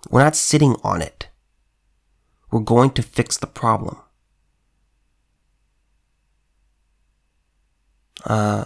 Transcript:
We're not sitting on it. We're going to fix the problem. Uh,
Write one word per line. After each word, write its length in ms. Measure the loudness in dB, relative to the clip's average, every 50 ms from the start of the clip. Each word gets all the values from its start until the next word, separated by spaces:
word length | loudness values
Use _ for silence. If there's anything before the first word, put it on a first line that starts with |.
| -14 -2
We're 160 | 2 2 2
not 120 | 2 2
sitting 400 | -2 -2 0 2 4 4 4 2 0 -4
on 200 | -6 -4 -4 -6
it. 260 | -8 -10 _ -20 -20 _ _ _ _ _ _ _ _ _ _ _ _ _ _ _ _ _ _ _ _ _ _ _ _
We're 100 | -4 -4
going 320 | 0 2 4 4 4 4 2
to 100 | -2 -6
fix 340 | -4 -2 -4 -2 -2 -4
the 100 | -8 -8
problem. 520 | -10 _ -4 -2 0 0 0 -4 -8 -12 -14 -20 _ _ _ _ _ _ _ _ _ _ _ _ _ _ _ _ _ _ _ _ _ _ _ _ _ _ _ _ _ _ _ _ _ _ _ _ _ _ _ _ _ _ _ _ _ _ _ _ _ _ _ _ _ _ _ _ _ _ _ _ _ _ _ _ _ _ _ _ _ _ _ _ _ _ _ _ _ _ _ _ _ _ -16 -6
Uh, 400 | -4 -2 0 0 0 -2 -4 -6